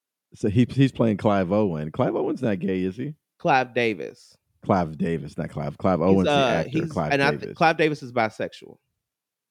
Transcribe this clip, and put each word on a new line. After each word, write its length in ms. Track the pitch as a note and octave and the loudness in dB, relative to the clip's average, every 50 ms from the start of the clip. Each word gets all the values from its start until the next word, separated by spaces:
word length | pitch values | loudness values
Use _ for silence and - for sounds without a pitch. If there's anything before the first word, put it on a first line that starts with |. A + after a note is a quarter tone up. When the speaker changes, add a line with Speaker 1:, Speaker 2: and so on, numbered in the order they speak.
| _ _ _ _ _ _ - | _ _ _ _ _ _ -10
Speaker 1:
So 120 | - - A2 | -4 -2 0
he, 160 | F#2+ A#2+ B2 - | 2 2 2 2
he's 240 | - C3 C#3 C3 - | 4 2 2 2 2
playing 240 | - B2+ A2+ G#2+ F#2 | 2 2 2 2 2
Clive 340 | - A2+ G#2 G2 F#2+ E2+ | 2 2 2 2 2 2
Owen. 400 | G2+ G#2 A2 G2 E2 D2+ D2+ D#2 | 2 2 2 0 -2 -4 -6 -6
Clive 240 | - - B2 F3 - | -2 -2 -2 0 0
Owen's 260 | - - - D#4+ - | -2 -2 -4 -4 -4
not 180 | - A#2 G2+ F#2 | -2 -2 -2 -2
gay, 240 | E2+ G2 F#2+ F#2 F2+ | -2 -4 -2 -2 -2
is 120 | F#2+ F#2 | -4 -4
he? 200 | G#2 B2+ C#3+ D3+ - _ _ _ _ | -6 -8 -10 -12 -14 _ _ _ _
Speaker 2:
Clive 360 | - F3 D3 C3 B2+ B2 A#2 | 0 2 2 2 2 0 -2
Davis. 640 | B2 A#2+ A2+ G#2 E2+ C2 G#1+ - - _ _ _ _ _ _ _ _ - | 0 0 0 0 -4 -6 -10 -12 -16 _ _ _ _ _ _ _ _ 0
Speaker 1:
Clive 340 | - A2 F#2 F2 D#2 D#2 D2+ | 2 2 2 2 0 -4 -4
Davis, 400 | F#2+ E2+ E2+ D#2 C#2+ C#2+ - - | -4 -2 -2 -4 -6 -8 -8 -8
not 120 | D#2 D#2+ | -8 -8
Clive. 280 | - D2+ C#2+ C#2+ D2 - | -8 -8 -8 -8 -6 -2
Clive 220 | - G2 F#2 D#2+ | 0 0 2 2
Speaker 2:
He's, 80 | D#2+ F#2 | 4 4
Speaker 1:
Owen's 200 | F#2+ G2 F2+ D3 | 4 4 4 2
the 40 | |
Speaker 2:
uh, 160 | D3 C#3+ C3+ B2 | 2 2 2 2
Speaker 1:
actor, 220 | A2+ E2+ E2 - | 0 0 -2 -2
Speaker 2:
he's, 220 | B2+ D#3+ E3+ D#3+ | -4 -4 -4 -4
Speaker 1:
Clive 200 | D#3 F#2+ D#2 - | -4 -4 -2 -2
Speaker 2:
and 100 | C#3 C#3 C#3 | 0 0 2
I 80 | C#3+ | 0
th-, 100 | D3 - | 0 -2
Speaker 1:
Davis. 160 | - - - - | -6 -10 -2 0
Speaker 2:
Clive 180 | E3+ E3 E3 D#3+ | 2 2 2 2
Davis 240 | E3 D#3 D3+ C3+ - | 2 0 0 -4 -8
is 100 | B2 A#2+ | -6 -2
bisexual. 640 | B2 A2+ G#2+ - - G2+ E2+ - - - - - - _ _ _ _ _ _ _ _ _ _ _ _ _ _ | 0 0 0 -2 -6 -8 -8 -10 -12 -20 -20 -20 -20 _ _ _ _ _ _ _ _ _ _ _ _ _ _